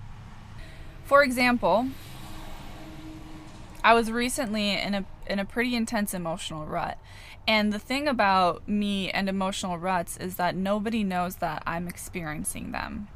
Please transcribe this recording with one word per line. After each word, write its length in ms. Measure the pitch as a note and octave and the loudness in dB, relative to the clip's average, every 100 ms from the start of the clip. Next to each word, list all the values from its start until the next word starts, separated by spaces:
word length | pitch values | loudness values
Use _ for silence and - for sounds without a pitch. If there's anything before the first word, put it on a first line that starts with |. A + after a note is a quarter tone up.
| - - - - - - - - - - - | -12 -14 -14 -14 -14 -14 -14 -14 -14 -10 6
For 180 | C#4+ | 8
example, 640 | C#4 B3 B3 A#3+ F#3 G3 C4 - - - - - - - - - - - - - - - - - - - | 8 6 4 6 6 4 2 -4 -12 -12 -12 -10 -10 -12 -12 -12 -14 -14 -12 -12 -12 -14 -14 -14 -14 4
I 100 | G#3 | 8
was 180 | A#3 A3 | 8 6
recently 600 | A#3 B3 D4+ A3+ G#3+ G#3 | 0 -2 -2 -2 0 0
in 220 | F#3+ - G3+ | 0 0 -2
a, 100 | F#3+ - - | -2 -8 -4
in 120 | G3+ | -4
a 60 | G3 | -2
pretty 300 | B3 B3 A#3+ | 0 0 2
intense 380 | A3+ A3+ G#3 | 0 0 0
emotional 520 | F#3+ E3 F3 - D#3 D#3 | -2 -4 -4 -6 -8 -4
rut. 320 | E3 D3+ - - - - - - | -2 -4 -6 -12 -18 -16 -6 2
And 240 | G#3+ G#3 | 4 4
the 80 | G#3 | 0
thing 280 | - C4+ D4 | -2 0 2
about 600 | A#3+ G3+ F#3+ F3+ - - | 4 6 8 6 4 0
me 440 | G#3 G#3 G3 F3+ | 0 2 0 0
and 180 | - G3 | 0 0
emotional 480 | G3 F#3+ G3 F#3+ E3+ | 0 0 -2 -4 -2
ruts 400 | F#3 F#3 E3+ - | 0 0 0 -6
is 180 | F3+ F#3 | -6 -2
that 200 | F3 D#3+ | 0 0
nobody 480 | F#3+ G#3 A3 A3+ | 0 0 0 0
knows 320 | G3 F3+ F3+ - | 0 0 -2 -2
that 240 | E3+ D#3 - | -4 -2 -4
I'm 220 | E3 F3 | -4 -4
experiencing 840 | - - F#3 D#3 D#3 - - - | -8 -10 -8 -6 -6 -6 -8 -6
them. 360 | - - C#2+ G#3 | -6 -4 -6 -10